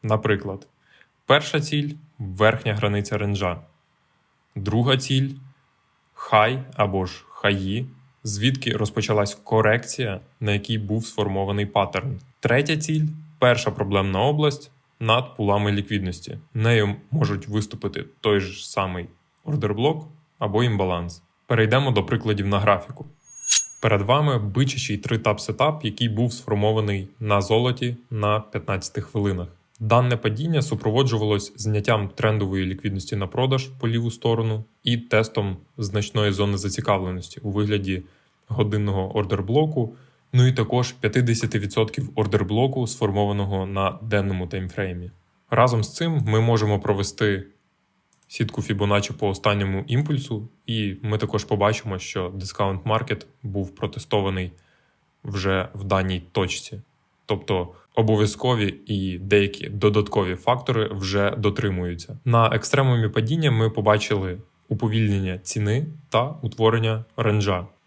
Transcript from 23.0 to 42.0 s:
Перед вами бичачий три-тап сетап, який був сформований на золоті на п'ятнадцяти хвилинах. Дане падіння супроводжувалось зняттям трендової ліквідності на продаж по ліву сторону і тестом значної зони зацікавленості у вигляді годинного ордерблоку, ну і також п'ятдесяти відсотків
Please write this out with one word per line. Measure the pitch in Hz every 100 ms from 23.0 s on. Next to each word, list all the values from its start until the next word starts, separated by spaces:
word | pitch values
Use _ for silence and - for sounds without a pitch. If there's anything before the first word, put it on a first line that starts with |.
| - _ _ - - - - -
Перед | 113 104
вами | 98 139 151 123
бичачий | 104 98 131 127 - 101
три-тап | - 113 110 104
сетап, | - 104 143 156 113
який | 104 120
був | 107 123
сформований | - - 104 107 110 107 98 95 _
на | 107 101
золоті | 95 110 123 127 123 120 _
на | 113 104 107
п'ятнадцяти | 107 107 92 98 - -
хвилинах. | 92 113 101 92 87 - _ _
Дане | 110 117 127 117
падіння | 110 107 160 156
супроводжувалось | - 101 117 113 135 110 107 101 - -
зняттям | 107 104 104 110 101
трендової | - 110 107 98 95 92
ліквідності | 95 104 98 - 101
на | 95
продаж | - 131 131 131 -
по | 117
ліву | 117 117
сторону | - 120 113 113 110 110 _
і | - 117
тестом | 117 107 110 - 101 90 - -
значної | 104 104 101 107 104
зони | 95 104 98
зацікавленості | 98 - - 98 92 92 85 -
у | 107
вигляді | 98 104 104 95 90 87 _ _ _ _
годинного | 107 107 107 104 98 92 110
ордерблоку, | 98 107 95 127 156 151 113 - - _ _
ну | 127 127
і |
також | 127 110 123 123
п'ятдесяти | - 107 104 120 113 107 107
відсотків | 98 110 110 -